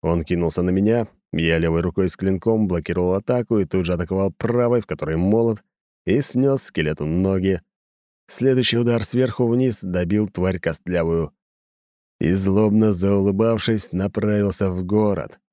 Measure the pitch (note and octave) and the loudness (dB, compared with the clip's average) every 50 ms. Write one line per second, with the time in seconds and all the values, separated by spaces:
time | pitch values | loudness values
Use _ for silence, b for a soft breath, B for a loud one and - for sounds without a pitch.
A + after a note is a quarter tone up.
0 | - E2 E2+ F2 D#2+ - F2+ E2+ E2+ E2+ - - F2 F#2 F#2 F#2+ G2+ G#2+ A2+ A#2+ | 0 0 0 0 0 0 -2 0 0 0 0 0 0 0 2 2 2 2 2 2
1 | A2+ - _ _ _ _ - D#2+ E2 E2 E2 E2 E2 E2 E2 E2 E2+ F2 D#2+ - | 0 -4 _ _ _ _ -4 -2 0 2 2 2 2 0 0 0 0 -2 0 0
2 | F#2+ F2+ - - F#2+ F#2+ F#2+ F#2 - A2+ A2+ A2 A2 F#2+ F2+ E2+ D#2 - E2+ F2+ | -2 -2 -2 -2 -2 -2 -2 0 0 0 0 2 0 0 0 -2 -2 -2 -2 -2
3 | F2+ F2+ F#2 G2 G#2+ - B2+ B2 A#2 _ A#2 G#2+ F#2+ D#2+ - F#2+ F2+ E2 F2+ E2 | 0 0 0 -2 -2 -2 -2 -2 0 _ 0 0 0 0 -2 -2 0 0 -2 -2
4 | F2+ - F#2+ F#2+ G2 G2 - _ - A2+ A#2 A#2+ A#2+ A#2+ B2 A#2+ G#2 - D#2+ D2 | -2 -2 -2 -2 -2 -2 -4 _ -4 -2 0 2 2 2 2 0 0 -4 -8 -6
5 | D2 D2 D#2+ D#2+ F2 F#2+ G#2+ A2+ A#2 A#2 A2 G2+ _ _ _ _ _ _ _ _ | -4 -4 -2 0 2 2 2 2 2 0 0 -4 _ _ _ _ _ _ _ _
6 | _ - F#2+ C3+ C#3 - - B2+ C3 C#3 C3+ C3 - - _ - D#2+ D2+ D#2 - | _ 0 0 0 0 0 -2 0 2 2 0 0 -4 -6 _ -2 -2 -2 -2 -2
7 | D#2 D2+ D#2+ F2+ F#2+ F#2+ F#2+ F#2+ F#2 F#2+ F#2+ E2+ _ _ _ _ _ _ _ _ | -4 -2 0 0 0 2 0 0 0 0 -2 -2 _ _ _ _ _ _ _ _
8 | _ _ _ _ _ _ - - B2 C3+ C3 B2+ B2 - - A#2 A#2+ A#2 A#2+ A#2 | _ _ _ _ _ _ -8 0 0 2 2 2 2 0 0 0 2 2 0 0
9 | A2 - - A#2+ C3 B2 A2 - B2+ A#2 A#2 B2 C3 C3 A2 - - F#2 F2 F2+ | -2 -2 -2 0 0 0 0 -2 0 0 2 2 0 0 -2 -4 -6 -4 -2 -2
10 | F2+ E2 G2+ G#2 G#2+ G2 _ - F2+ F#2 F2+ F2 - E2 D#2+ - _ F2+ F2+ F2 | 0 0 2 0 0 0 _ -2 -2 0 -2 0 -2 -4 -4 -4 _ -4 -2 -2
11 | E2 E2 E2 E2 D#2+ D2 _ _ _ _ _ _ _ _ _ _ _ _ _ _ | 0 0 0 -2 -2 -4 _ _ _ _ _ _ _ _ _ _ _ _ _ _
12 | _ _ _ _ - D2+ F2+ G2 F#2+ G2 F#2+ G2+ G#2+ G#2+ G2+ G#2+ A2 A2 G2+ F2 | _ _ _ _ 0 0 0 0 0 0 2 2 2 4 4 4 4 2 2 0
13 | F#2 G2 G2+ G2+ G2 G2+ G2 G2 A2+ A2+ A#2 A2 - - A2+ G#2+ G2 - - F2+ | 0 0 2 2 2 2 2 2 2 2 0 0 0 -2 -2 -2 -4 -6 -4 -4
14 | F#2+ G2+ - - G2+ G#2+ G#2 G#2 G2+ G2+ F#2+ - G2+ F#2+ F2+ F2+ F#2 F2+ G2+ G#2+ | -4 -2 -2 -2 -2 0 0 2 0 0 0 -2 -2 -2 -2 -4 -4 0 0 2
15 | G#2+ G#2 G2 E2+ B1 G1+ - _ _ _ | 2 2 0 -2 -4 -10 -14 _ _ _